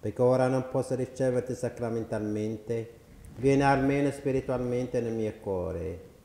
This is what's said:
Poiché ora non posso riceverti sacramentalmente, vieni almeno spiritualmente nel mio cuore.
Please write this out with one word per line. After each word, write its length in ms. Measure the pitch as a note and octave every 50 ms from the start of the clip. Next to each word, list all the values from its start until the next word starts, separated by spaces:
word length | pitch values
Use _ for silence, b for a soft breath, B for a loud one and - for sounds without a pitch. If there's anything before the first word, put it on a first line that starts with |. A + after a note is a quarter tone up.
Poiché 200 | - A2 G#2+ -
ora 280 | B2+ B2 B2+ B2+ C3 B2+
non 200 | C3 C3 B2+ -
posso 280 | - C3+ A#2+ - C3
riceverti 580 | B2 B2+ B2 - - C3+ C3 B2 B2 A#2+ - A#2+
sacramentalmente, 1400 | - - A#2 A#2 - A#2+ A2+ A2+ A#2 A2 - A#2+ G#2+ G#2+ G#2 G#2+ G#2+ G#2+ G#2+ A2+ G#2+ - - A#2 A2+ A2+ - - - - - - - - - -
vieni 260 | - A#2+ C3+ C#3 C#3
almeno 480 | C#3 C#3 C#3 C3+ C3+ C3+ C#3 C#3+ C#3+ C#3
spiritualmente 880 | C3+ - - C#3 C3 C3 C3 - C3 B2 B2 B2 B2 B2 B2+ B2 - B2
nel 120 | A#2 A#2
mio 200 | A2+ A2+ A2 G#2+ G#2 -
cuore. 720 | - G#2 G2 F#2 F2 F2 E2 E2+ E2+ E2+ F2 E2 - - - -